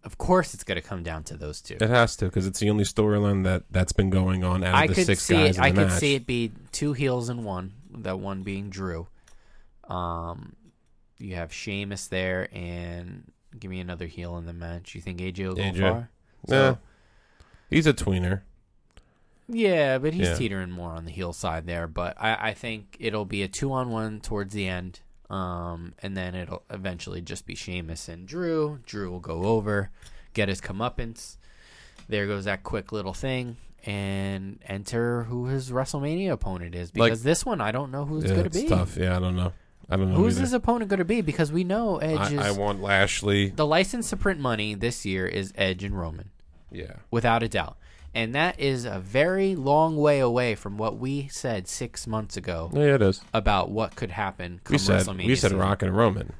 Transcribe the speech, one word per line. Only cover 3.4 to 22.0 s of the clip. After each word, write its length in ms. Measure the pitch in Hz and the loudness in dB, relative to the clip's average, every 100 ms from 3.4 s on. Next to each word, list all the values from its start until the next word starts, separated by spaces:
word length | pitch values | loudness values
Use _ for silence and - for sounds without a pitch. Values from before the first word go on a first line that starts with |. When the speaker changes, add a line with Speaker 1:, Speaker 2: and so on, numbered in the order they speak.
Speaker 2:
that, 200 | 92 92 - | 2 0 0
that's 220 | 92 90 | 0 2
been 160 | - 98 | 2 4
going 340 | 95 92 92 | 4 4 2
on 220 | 90 92 | 2 2
out 80 | 90 | 4
of 80 | 123 | 4
Speaker 1:
I 60 | 156 | 4
Speaker 2:
the 80 | |
Speaker 1:
could 100 | 190 175 | 4 4
Speaker 2:
six 160 | 98 | 2
Speaker 1:
see 120 | - | 4
Speaker 2:
guys 80 | - | 6
Speaker 1:
it, 40 | 151 92 | 6 6
Speaker 2:
in 40 | |
the 20 | |
Speaker 1:
I 60 | 135 | 6
could 160 | 196 185 | 6 6
Speaker 2:
match. 100 | 180 | 4
Speaker 1:
see 140 | 147 | 4
it 120 | 135 120 | 2 2
be 260 | 120 117 - - | 0 0 -4 -12
two 220 | - 147 | -4 -2
heels 340 | 135 139 127 117 | 0 0 0 -2
and 160 | 120 | -4
one, 300 | 107 92 92 110 - | -4 -6 -6 -12 -18
that 280 | - 95 95 | -10 -6 -4
one 240 | 98 95 | -4 -6
being 280 | 95 98 98 | -6 -6 -6
Drew. 360 | 95 95 85 104 - _ - - - - - - | -6 -6 -6 -10 -16 _ -20 -20 -20 -20 -20 -8
Um, 680 | 90 87 85 85 85 - - - _ _ _ _ _ | -4 -4 -4 -6 -10 -14 -20 -20 _ _ _ _ _
you 160 | 101 | -10
have 180 | 90 82 | -8 -8
Sheamus 540 | - - 101 101 98 - | -8 -6 -4 -4 -8 -4
there, 420 | 92 92 92 92 | -2 0 -2 -4
and 760 | - 87 87 87 87 90 92 - _ _ 113 | -8 -8 -8 -8 -10 -10 -14 -18 _ _ -16
give 120 | 101 | -10
me 100 | 92 | -8
another 260 | 90 87 87 | -8 -8 -10
heel 320 | 87 87 85 | -10 -8 -8
in 80 | 82 | -10
the 60 | |
match. 400 | 85 85 85 - | -10 -8 -10 -10
You 60 | - | -12
think 180 | 95 87 | -10 -6
A 100 | 92 | -6
J 160 | 90 95 | -4 -4
will 60 | 92 | -2
go 60 | |
Speaker 2:
A 100 | 98 | -2
J. 80 | 90 | 2
Speaker 1:
far? 300 | 95 117 120 _ _ _ - | 2 2 -4 _ _ _ 2
Speaker 2:
Yeah. 80 | 135 135 | 6 6
Speaker 1:
So 40 | 120 - _ _ _ _ _ - _ _ | 4 -6 _ _ _ _ _ -20 _ _
Speaker 2:
He's 180 | 151 156 | 4 6
a 60 | |
tweener. 500 | 127 - 92 90 98 - _ _ _ _ - _ _ _ _ - | 4 2 2 2 0 -4 _ _ _ _ -20 _ _ _ _ -6
Speaker 1:
Yeah, 480 | 226 208 170 139 131 | 2 4 6 4 4
but 140 | 147 | 2
he's 160 | 170 87 | 2 2
Speaker 2:
Yeah. 60 | |
Speaker 1:
teetering 360 | 85 117 98 90 | 2 0 -2 -4
more 200 | 90 87 | -6 -8
on 140 | 82 82 | -8 -10
the 40 | |
heel 220 | 80 87 | -6 -6
side 340 | 85 92 82 85 | -4 -4 -4 -4
there. 200 | 85 82 | -4 -4
But 340 | 78 | -4